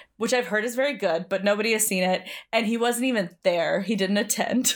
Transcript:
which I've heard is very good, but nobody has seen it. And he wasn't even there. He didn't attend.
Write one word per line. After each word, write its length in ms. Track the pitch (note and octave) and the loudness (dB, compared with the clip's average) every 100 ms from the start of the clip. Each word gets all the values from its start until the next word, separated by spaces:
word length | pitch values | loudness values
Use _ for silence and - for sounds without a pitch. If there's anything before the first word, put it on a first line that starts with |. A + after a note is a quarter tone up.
| - - | -16 -6
which 180 | A3+ | 0
I've 120 | B3 - | 0 0
heard 160 | G#3+ | -2
is 100 | A#3 | -2
very 180 | A#3+ C#4+ | -2 -2
good, 320 | A3 F#3+ D#3+ F3+ | 0 -2 -2 -2
but 140 | F#3+ | -2
nobody 280 | G3+ G#3 A3 | 0 0 2
has 160 | G#3+ G#3+ | 0 0
seen 160 | F#3 | 2
it. 220 | F3+ F#3 - - - | 2 0 -4 -16 -2
And 140 | A3+ A3 | 0 0
he 100 | A#3 | 0
wasn't 280 | A#3+ A#3 | 0 0
even 260 | C4 A3+ F3 - | 0 0 -2 -2
there. 400 | F#3 E3+ D#3+ E3+ | 0 2 2 0
He 140 | F#3+ | 0
didn't 220 | G#3 F#3+ G#3 | 0 2 0
attend. 580 | A#3+ - - B3 A#3+ | 0 -2 0 0 0